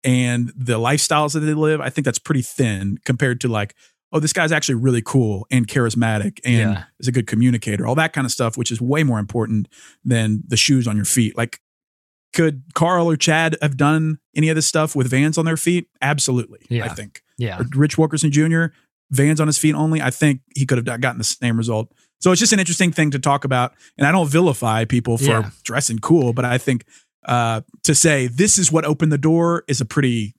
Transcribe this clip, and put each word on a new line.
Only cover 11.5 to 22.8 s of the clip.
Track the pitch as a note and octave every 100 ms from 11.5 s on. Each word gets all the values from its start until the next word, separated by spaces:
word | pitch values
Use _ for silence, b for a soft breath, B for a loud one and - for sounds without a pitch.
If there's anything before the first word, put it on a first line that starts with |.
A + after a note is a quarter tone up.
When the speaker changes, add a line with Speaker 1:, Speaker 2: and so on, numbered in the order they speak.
| - _ _ _ _ _ _ _
Speaker 1:
could | - D#3+ C#3 -
Carl | - E3 F3+ E3+
or | D#3
Chad | - D#3 D#3+ D#3+
have | D3+ C3
done | C#3+ D#3 D#3 D#3 _ -
any | D#3
of | D#3+
this | D3+
stuff | D#3+ D3+ C#3+
with | B2+
Vans | C3 D3 D#3+
on | E3
their | D#3+
feet? | - F3 - _
Absolutely, | C3+ D3 - B2+ G#2+ - _
Speaker 2:
Yeah. | A#2+ A2+
Speaker 1:
I |
think. | - G#2 - _ -
Speaker 2:
Yeah. | A#2 F2+
Speaker 1:
Or | A#2+ C3+
Rich | D3 -
Wilkerson | D#3+ D3+ D3+
Junior, | C#3+ D#3+ E3 E3 b b _ _
Vans | B2+ D3 D#3
on | D#3
his | D3
feet | D#3 D3
only, | D#3 D#3
I | C3
think | - D3+ C3+ _ -
he | C3+
could | B2+
have | A#2+
d-, | A#2
gotten | B2+ A#2+
the |
same | A2 - B2 A2+
result. | A2+ A2 A2 _ _ _
So | F3+
it's | F3+
just | A#3+
an | G#3
interesting | F3+ E3+